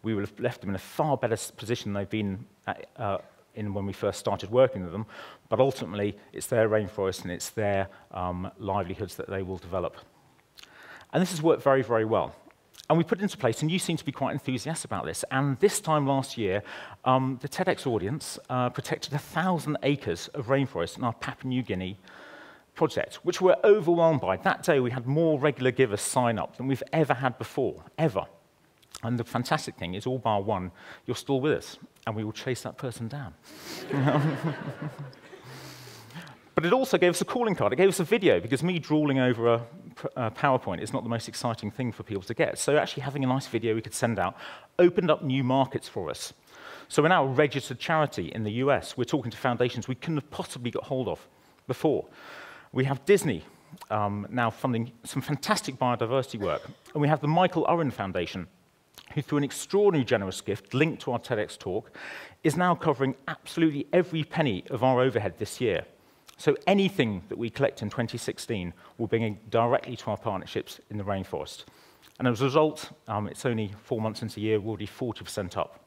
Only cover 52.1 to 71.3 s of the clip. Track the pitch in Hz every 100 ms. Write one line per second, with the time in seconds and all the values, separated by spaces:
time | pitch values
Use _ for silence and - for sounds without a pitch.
52.1 | - - - - - - 131 131 131 -
53.1 | 202 151 85 - - - - - 107 104
54.1 | 104 101 123 117 - 139 113 113 - -
55.1 | 139 - 147 - 214 - 131 127 120 113
56.1 | 135 123 113 95 73 - - - 151 147
57.1 | 151 147 165 185 170 - 170 147 - 98
58.1 | 90 87 95 82 _ _ _ _ - -
59.1 | - - 147 143 - - 196 208 160 120
60.1 | 113 95 - - 98 - 127 160 - -
61.1 | 120 - 113 - - 98 98 - - -
62.1 | - - - 156 147 180 170 160 127 135
63.1 | 127 - 156 - - 160 143 - 180 180
64.1 | 165 147 170 147 92 - 127 127 127 131
65.1 | 117 101 85 - - 117 82 - _ _
66.1 | _ - - - 135 - 196 190 190 120
67.1 | 95 - - 117 - 135 - - - 113
68.1 | 120 - - - 107 87 - - - 117
69.1 | 117 113 101 - 117 120 - - 120 -
70.1 | 104 113 95 78 107 - - _ 104 98
71.1 | 98 90